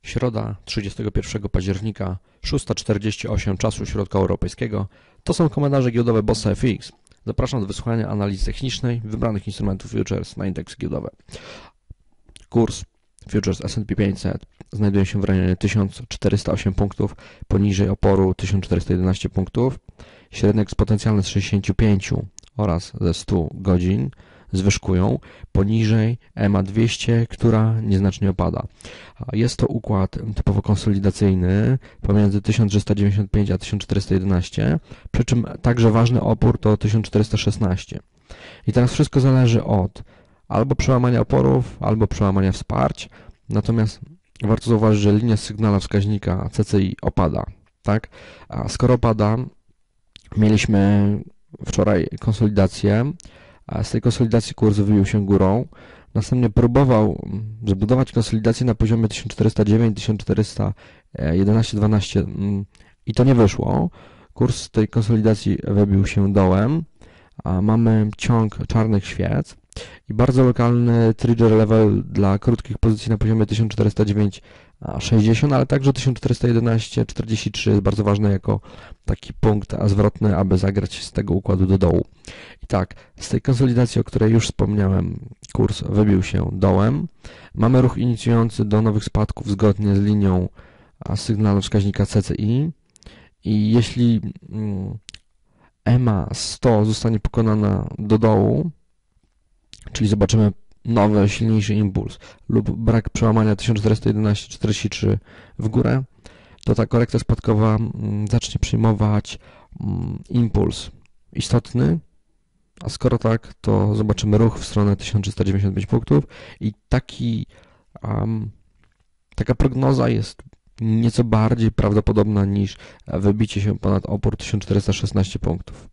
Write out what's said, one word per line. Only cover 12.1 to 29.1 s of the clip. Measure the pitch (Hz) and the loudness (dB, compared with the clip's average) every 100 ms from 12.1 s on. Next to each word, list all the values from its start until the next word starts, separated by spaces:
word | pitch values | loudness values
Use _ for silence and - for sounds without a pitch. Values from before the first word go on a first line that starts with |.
| _ _ - _ | _ _ -20 _
Kurs | 117 113 - - _ _ _ - | 0 0 -2 -14 _ _ _ -6
futures | 107 98 95 - | -4 -2 -4 -6
S | - | -8
and | 104 | -6
P | 101 | -2
pięćset | 101 95 92 90 - _ - | -2 -2 -6 -6 -12 _ -14
znajduje | 101 104 101 95 | -2 0 2 0
się | 104 | -2
w | |
rejonie | 98 95 92 90 | 0 0 2 0
tysiąc | 101 104 98 - - | 0 0 -2 -4 -14
czterysta | - 104 101 - | -4 -2 -2 -2
osiem | 101 - | -2 -2
punktów, | 92 101 - 101 - - - - | -2 -4 -2 -6 -6 -20 -20 -4
poniżej | 95 101 95 104 | 0 2 2 0
oporu | 98 - 98 95 | 0 2 4 2
tysiąc | 90 95 95 90 | 0 -2 -2 -2
czterysta | 87 - | -4 0
jedenaście | 92 92 95 - | 0 0 -2 -4
punktów. | - 90 - 127 127 - - - - _ | -4 -4 -2 -2 -4 -16 -20 -20 -20 _
Średniak | - 101 107 101 | 0 2 2 0
jest | - | -2
potencjalny | 104 107 117 104 | 0 0 2 0
z | 95 | 0
sześćdziesięciu | 107 95 101 - | -2 0 -2 -2
pięciu | 95 113 101 - - 98 - _ - | 0 2 2 0 -6 -6 -14 _ -4
oraz | 107 85 - - | -2 -2 -4 -4
ze | 90 | -2
stu | 82 - 95 80 | -2 -2 -2 -2
godzin | - 95 90 90 101 131 - - - - | -6 0 0 2 0 -2 -8 -20 -20 -6
zwyżkują | 95 98 - - 90 98 127 - - - | -2 0 -2 -2 0 0 -2 -8 -20 -6
poniżej | - 98 110 110 110 110 117 _ - | -2 0 0 2 2 2 -2 _ -4
ema | 104 98 | 0 0
dwieście, | 95 104 113 - - 117 117 | 0 0 0 -2 0 0 0
która | - 117 110 110 110 | -2 0 2 2 0
nieznacznie | 110 95 98 - 98 | 0 2 2 0 -2
opada. | 92 87 82 - _ - - - | 0 -2 -4 -8 _ -20 -20 -20